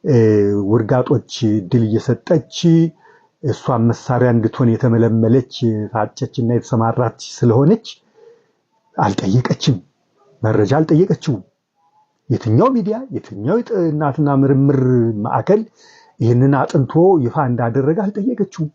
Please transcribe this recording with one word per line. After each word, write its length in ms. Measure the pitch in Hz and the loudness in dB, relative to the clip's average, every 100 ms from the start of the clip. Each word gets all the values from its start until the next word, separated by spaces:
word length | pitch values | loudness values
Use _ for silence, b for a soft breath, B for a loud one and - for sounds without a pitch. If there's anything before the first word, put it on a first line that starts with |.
እ፣ 140 | - 127 110 107 101 101 | 2 2 4 4 2 0
ውርጋጦች 680 | 98 113 107 131 123 127 - - 113 107 87 | 0 0 2 -2 0 -2 -2 -4 -2 -2 0
ድል 180 | 120 110 | 0 0
እየሰጠች 720 | 107 - 117 - 160 - - 175 165 165 _ b b b _ | -2 -2 -4 0 -2 -2 -2 2 2 2 _ b b b _
እሷም 400 | 147 - - 123 117 | -6 -6 -4 0 0
መሳሪያ 440 | - - 123 123 | -2 -2 0 2
እንድትሆን 400 | 117 113 - 123 | 2 0 0 0
የተመለመለች 840 | 113 127 117 113 113 113 127 127 - 117 107 104 | 2 0 2 2 2 2 2 0 -4 -2 -2 -4
ታጨችና 600 | 113 107 - 127 - 117 | -4 -6 -6 -10 -4 -2
የተሰማራች 720 | 120 - 120 113 113 117 - - | -2 -2 -2 0 0 -4 -4 -18
ስለሆነች 580 | - 120 113 143 226 - - b b b b b b _ _ _ - | -2 2 4 4 2 -2 -20 b b b b b b _ _ _ -4
አልጠየቀችም፣ 800 | 101 101 95 117 - - - 127 _ _ _ _ _ _ | -2 -2 0 -2 -2 -4 -2 -2 _ _ _ _ _ _
መረጃ 300 | 110 113 104 139 | -2 0 2 0
አልጠየቀችውም። 640 | 160 160 185 139 - 110 - _ _ _ _ _ _ _ _ | 2 2 2 -2 -4 -6 -8 _ _ _ _ _ _ _ _
የትኛው 400 | 170 117 113 240 | -4 0 2 2
ሚዲያ፣ 260 | 240 196 220 262 | 0 -2 -6 -8
የትኛው 460 | 123 - 98 110 220 | -12 -12 -8 -2 -2
የጥናትና 720 | 240 202 170 151 151 135 147 139 | -2 -2 -2 -2 -2 0 0 2
ምርምር 460 | 139 135 139 135 127 123 117 107 | 2 2 2 2 2 2 0 -2
ማዕከል 420 | 104 131 - 208 220 b b b b b | -4 -4 0 0 0 b b b b b
ይህንን 340 | 117 120 135 | 0 2 4
አጥንቶ 380 | 139 135 160 131 156 180 180 | 2 0 0 0 2 4 4
ይፋ 160 | 120 156 | 0 -2
እንዳደረገ 540 | 135 120 120 117 135 165 | -2 -2 -2 0 -2 -2
አልጠየቀችውም። 680 | 196 214 208 247 196 - 151 | -4 -4 -6 -4 -6 -6 -10